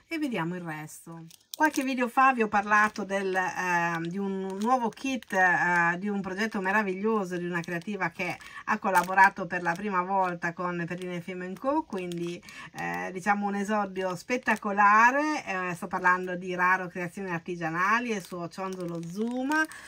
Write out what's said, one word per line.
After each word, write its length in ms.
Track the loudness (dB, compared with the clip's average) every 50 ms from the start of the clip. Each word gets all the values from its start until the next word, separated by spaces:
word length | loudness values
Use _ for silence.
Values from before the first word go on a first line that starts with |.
| _
e 100 | -8 -6
vediamo 380 | -4 -4 -2 -2 -2 -2 -2 -4
il 60 | -6
resto. 640 | -6 -8 -8 -10 -10 -12 -14 -16 -16 -16 -16 -16 -16 -18 -20 -20 _ _ -2
Qualche 280 | 2 2 2 2 0 -2
video 240 | 0 0 0 -2
fa 260 | 0 4 6 6 6 6
vi 80 | 4
ho 60 | 2
parlato 560 | 2 2 0 2 4 4 4 4 4 0 -4 -4
del, 320 | -2 -2 0 0 0 0
ehm, 720 | 0 0 -2 -2 -2 -2 0 2 2 2 2 0 -2 -4
di 100 | -4 -4
un 400 | -4 -2 -2 -2 -2 -4 -4 -4 -2
nuovo 300 | 0 2 2 2 2 -2
kit, 440 | -4 -4 -4 -4 -4 -4 -4 0 2
eh, 640 | 4 4 6 4 4 2 2 4 4 4 2 2 0
di 80 | -2
un 120 | -4 -2 -2
progetto 400 | -4 -4 -2 -2 -2 -2 -2 -2
meraviglioso 760 | 0 2 2 2 2 0 -2 0 0 2 2 2 0 -2 -4
di 80 | -4 -4
una 160 | -2 -4 -4
creativa 480 | -4 -4 -6 -6 -6 -6 -4 -4 -4 -4
che 260 | -4 -4 -6 -6 -6 -8 -10 -16 -16 -8 -4
ha 140 | -2 -2 0
collaborato 680 | 2 4 4 4 4 4 6 8 8 8 6 2 -6
per 160 | -4 -4 -2
la 120 | -2 -2 -2
prima 280 | -2 -2 -2 -2 0
volta 500 | 0 0 2 2 2 0 0 -4 -4 -6 -4
con 300 | -4 -4 -2 -2 -2 -4
Perrine 340 | -4 -6 -8 -8 -8 -8 -8
Film 220 | -8 -8 -8 -8 -8
and 160 | -8 -8 -6
Co, 240 | -2 -2 0 0 -2
quindi, 580 | -4 -6 -6 -6 -4 -4 -4 -4 -6 -6 -10 -12 -16 -18 -16 -16 -14
eh, 400 | -10 -8 -6 -4 -4 -4 -4 -6 -6
diciamo 320 | -2 2 2 2 2 2
un 80 | -2 -2
esordio 640 | -2 -2 0 0 0 -2 -2 -4 -4 -2 -2 -4
spettacolare. 1300 | -4 -4 -2 -2 -2 0 0 0 0 0 -2 4 6 6 8 8 10 8 8 6 4 2 0 0 -2 -4
Eh, 300 | -4 -4 -2 -2 -4 -4
sto 100 | -6 -6
parlando 500 | -6 -2 2 4 4 4 4 0 -4 -6
di 200 | -6 -4 -4 -2
Raro 320 | 2 4 4 4 2 0
Creazioni 420 | -4 -6 -6 -6 -6 -6 -8 -6 -4
Artigianali 800 | -6 -6 -6 -6 -6 -4 -4 -2 -2 0 2 2 2 2 0 -2
e 60 | -4
il 100 | -4 -6
suo 240 | -8 -10 -8 -8 -8
ciondolo 500 | -8 -8 -8 -6 -6 -6 -6 -6 -6 -6 -8
Zuma. 560 | -8 -6 -4 -4 -2 -2 -2 -2 0 2 0 0 0 -4 -16 -18